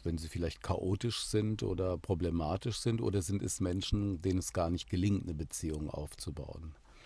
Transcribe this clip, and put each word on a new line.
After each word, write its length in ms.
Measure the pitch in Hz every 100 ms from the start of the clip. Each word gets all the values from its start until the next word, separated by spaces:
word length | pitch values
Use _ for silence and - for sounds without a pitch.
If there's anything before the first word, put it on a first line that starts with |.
wenn 140 | 85 82
sie 120 | 80
vielleicht 340 | 85 82 -
chaotisch 640 | - 90 92 95 120 110 -
sind 380 | 107 107 107
oder 340 | 98 90 92 87
problematisch 800 | - 90 85 85 78 92 123 104
sind, 220 | 120 113
oder 200 | 117 98
sind 220 | 92 98
es 160 | 95 -
Menschen, 640 | 92 92 - 104 101 87
denen 180 | 95 92
es 140 | -
gar 160 | - 85
nicht 200 | 87 -
gelingt, 340 | 92 101 98
eine 100 | 87
Beziehung 560 | 78 78 - 80 76 76
aufzubauen? 840 | - 76 - - 76 71 80 80 76 - -